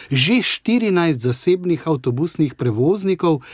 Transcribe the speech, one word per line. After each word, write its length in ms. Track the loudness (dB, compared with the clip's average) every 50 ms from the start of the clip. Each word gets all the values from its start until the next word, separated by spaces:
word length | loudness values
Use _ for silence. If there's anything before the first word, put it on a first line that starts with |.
| -8 -4
že 300 | -2 0 2 2 2 2
štirinajst 800 | 0 -2 -4 -4 -2 0 0 2 2 2 2 2 2 2 0 0
zasebnih 680 | -2 -2 -2 0 2 2 2 2 2 -2 -2 -2 0 -2
avtobusnih 680 | -2 0 0 -2 -2 -2 -2 -4 -2 -2 -2 -2 -2
prevoznikov 880 | -2 -2 -2 0 2 2 2 2 0 0 -2 -2 0 0 0 0 0 -4 -10